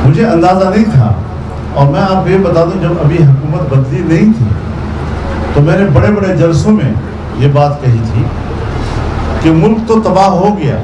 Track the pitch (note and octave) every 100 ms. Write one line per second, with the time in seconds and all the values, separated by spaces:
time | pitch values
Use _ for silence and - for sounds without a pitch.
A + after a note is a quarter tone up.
0 | B2+ E3 A3+ E3+ F3+ F#3+ F#3+ G#3+ A3 -
1 | A#2 - - - - - - C#3+ C#3+ F3+
2 | G3 F#3 F3 F#3+ E3+ E3 E3+ F#3+ E3 F3
3 | D3 E3+ C#3+ C3+ D3+ - B2+ C3+ B2+ F#3
4 | D#3+ E3+ G#3+ A3+ G#2 - - - - -
5 | - - - - - D3 D3+ F#3 G3+ B2+
6 | - G3+ F#3+ F#3 E3+ D3+ G#3+ G#3+ B2 G#2+
7 | - - - - C#3 C#3+ C#3+ C3+ C3+ A2+
8 | A2 A2 - - - - - - - -
9 | - - - - D#3+ D#3+ G#3 A3 A3+ A3+
10 | F#3 F#3 F#3+ F3 G3+ G3+ D3 A2